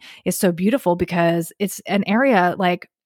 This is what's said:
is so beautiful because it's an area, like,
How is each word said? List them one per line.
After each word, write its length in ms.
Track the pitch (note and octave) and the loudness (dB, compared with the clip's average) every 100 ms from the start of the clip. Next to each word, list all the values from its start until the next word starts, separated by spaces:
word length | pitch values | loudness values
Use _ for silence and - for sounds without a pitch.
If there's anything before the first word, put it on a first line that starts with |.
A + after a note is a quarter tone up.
| - - | -10 -8
is 160 | F#3+ - | -6 0
so 140 | F#3+ | 0
beautiful 420 | E3 F#3+ C4 F3+ F3 | 0 0 0 0 0
because 560 | F3+ F3 E3+ E3+ E3 - | -2 0 0 0 -4 -6
it's 220 | G3 - - | -8 -8 -4
an 200 | G3+ - | -4 0
area, 480 | G#3+ C4+ G#3 F3+ - | 0 2 4 2 0
like, 320 | F3+ F3 - _ | -2 -2 -8 _